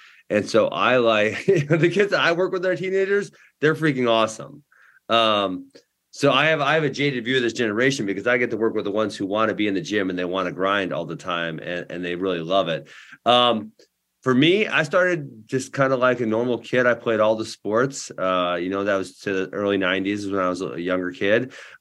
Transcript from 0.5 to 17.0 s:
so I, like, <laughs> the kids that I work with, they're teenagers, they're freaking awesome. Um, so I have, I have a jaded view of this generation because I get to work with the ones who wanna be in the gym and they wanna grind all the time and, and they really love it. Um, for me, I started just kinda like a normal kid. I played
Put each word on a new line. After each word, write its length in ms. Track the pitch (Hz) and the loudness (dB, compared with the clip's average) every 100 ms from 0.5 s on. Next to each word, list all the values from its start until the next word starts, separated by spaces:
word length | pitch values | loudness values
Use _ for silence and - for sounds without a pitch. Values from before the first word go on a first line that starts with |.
so 160 | 110 95 | 2 2
I, 300 | 85 104 123 | 2 2 4
like, 500 | 117 107 107 101 - | 4 4 2 0 2
<laughs> 0 | |
the 440 | 180 143 170 170 | 2 2 2 2
kids 180 | 190 202 | 2 0
that 100 | 160 | 2
I 120 | 147 | 2
work 180 | 170 185 | 0 -2
with, 120 | 185 | -2
they're 120 | 185 | -2
teenagers, 560 | 160 185 190 196 202 190 - _ _ | -2 -2 -2 0 0 -2 -10 _ _
they're 160 | 151 143 | 0 2
freaking 340 | 156 127 117 | 0 2 2
awesome. 540 | 113 110 - 71 73 _ _ _ _ - | 4 2 -2 -16 -18 _ _ _ _ 0
Um, 600 | 113 110 104 98 90 90 - _ _ _ | 2 4 2 0 -4 -12 -20 _ _ _
so 220 | - 139 | 0 2
I 140 | 131 151 | 4 2
have, 140 | 151 | 2
I 140 | 139 | 2
have 100 | 160 | 2
a 60 | 147 | 0
jaded 340 | 113 143 127 | 0 -2 -2
view 120 | 113 131 | 0 0
of 60 | |
this 100 | 117 | 0
generation 520 | 117 113 104 135 135 | 0 0 2 2 2
because 220 | 98 95 104 | -2 -2 0
I 100 | 123 | 0
get 140 | 120 | 0
to 60 | 110 | 0
work 180 | 110 | 0
with 100 | 104 | 0
the 60 | 98 | -2
ones 260 | 104 107 - | -2 -2 -2
who 100 | 98 | -2
wanna 280 | 104 110 | 0 0
be 140 | 95 107 | 0 -2
in 60 | |
the 60 | 98 | -2
gym 300 | 78 104 92 | -2 -2 -2
and 80 | 90 | -2
they 60 | |
wanna 260 | 87 92 90 | -4 -2 -4
grind 420 | 78 95 101 90 | -2 0 0 -2
all 140 | 71 85 | -4 -6
the 100 | 82 | -8
time 440 | 92 85 82 80 | -6 -4 -4 -8
and, 260 | 85 87 - | -8 -8 -8
and 160 | 90 | -8
they 120 | 87 87 | -6 -4
really 240 | 95 87 | -2 -2
love 260 | 82 98 85 | 0 0 0
it. 220 | 78 - - - - | -4 -8 -20 -20 -4
Um, 460 | 110 123 123 110 107 - _ _ _ _ | 2 4 4 2 -4 -16 _ _ _ _
for 120 | 131 | 0
me, 320 | 127 160 202 214 | 4 4 4 0
I 160 | 143 | -2
started 640 | 151 185 180 170 143 110 110 | 0 0 2 0 -6 -16 -6
just 260 | 131 - | -6 -4
kinda 220 | - 135 131 | -2 0 2
like 220 | 127 123 | 2 2
a 80 | 113 | 0
normal 320 | 110 123 117 | 0 0 -2
kid. 260 | - 123 | -2 0
I 100 | 123 | 2
played 260 | 117 | 2